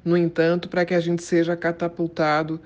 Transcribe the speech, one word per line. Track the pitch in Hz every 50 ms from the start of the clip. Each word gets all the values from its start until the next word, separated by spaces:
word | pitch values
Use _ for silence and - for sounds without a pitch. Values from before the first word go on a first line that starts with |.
| -
no | 165 170
entanto, | 175 170 165 170 - 160 165 175 180 175
para | 185 - 185 175
que | 170 185
a | 170
gente | 165 170 175 165 -
seja | - 180 170 170 165 175
catapultado | 170 - 170 170 170 175 170 170 - 170 165 165 - 160 151 151 151 160 151 160 165 -